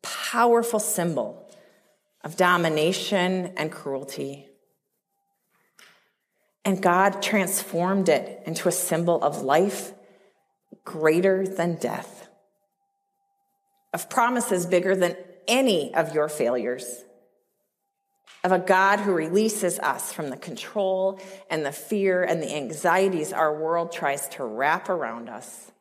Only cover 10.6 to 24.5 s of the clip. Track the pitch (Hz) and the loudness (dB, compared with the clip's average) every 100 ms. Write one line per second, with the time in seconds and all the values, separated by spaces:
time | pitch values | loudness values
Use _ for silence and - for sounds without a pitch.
10.6 | _ - - 160 156 165 190 190 190 190 | _ -20 -14 2 4 6 4 2 0 -2
11.6 | 170 165 117 113 - - - _ _ _ | -2 -2 -4 -6 -10 -18 -20 _ _ _
12.6 | _ _ _ _ _ _ _ _ _ _ | _ _ _ _ _ _ _ _ _ _
13.6 | _ _ _ - - - 240 247 240 180 | _ _ _ -8 -2 2 2 2 0 0
14.6 | 170 180 190 190 180 175 - - - 247 | 4 2 4 2 2 0 -14 -12 0 2
15.6 | 262 196 - 151 156 151 147 - 120 127 | 4 2 2 0 0 0 -2 0 0 0
16.6 | 117 127 - - - _ _ _ _ _ | -2 -6 -8 -14 -18 _ _ _ _ _
17.6 | _ _ _ _ _ _ _ - - 185 | _ _ _ _ _ _ _ -4 2 2
18.6 | 185 185 196 208 202 175 160 185 220 214 | 4 4 4 2 2 0 2 2 2 0
19.6 | 180 - 143 131 - - 151 123 - 120 | -2 -2 -2 -4 -6 -8 -8 -8 -12 -12
20.6 | - 208 190 185 190 190 - - - 160 | -8 -4 -2 0 -2 -4 -16 -20 -8 -4
21.6 | 143 143 - 214 196 180 180 170 147 151 | -4 -8 -4 0 2 2 2 0 -2 -6
22.6 | 131 151 175 175 196 180 151 - 156 151 | -6 -2 2 4 2 0 -4 0 0 0
23.6 | 160 170 170 - 151 143 - - 127 | 0 -2 -2 -4 -4 -4 -8 -10 -8